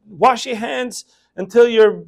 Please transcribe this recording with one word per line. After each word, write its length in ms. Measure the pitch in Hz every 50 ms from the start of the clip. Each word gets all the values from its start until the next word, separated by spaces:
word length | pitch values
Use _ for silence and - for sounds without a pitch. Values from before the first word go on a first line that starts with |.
| _
wash 380 | _ 202 147 196 262 247 233 -
your 120 | 269 240
hands 500 | 208 233 240 262 254 254 247 - - - _ _ _ _ _ _
until 320 | - 190 180 220 233 240
your 380 | 240 226 220 220 208 185 175 170